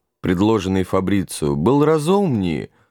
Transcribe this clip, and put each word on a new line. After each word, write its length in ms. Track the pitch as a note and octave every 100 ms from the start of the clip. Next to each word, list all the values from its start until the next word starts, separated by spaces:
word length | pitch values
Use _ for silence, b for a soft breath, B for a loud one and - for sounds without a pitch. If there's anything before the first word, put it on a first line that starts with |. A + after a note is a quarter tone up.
| _ _
предложенный 600 | F2+ F2+ G#2 A2 F#2 F#2+
Фабрицио, 720 | F#2 F#2+ F#2 G2+ E2 - D2 C#2+
был 280 | F2+ C#3+
разумнее, 840 | D3 D#3+ D3+ G3 G3 A#2 F2+ D2 G1+ _ _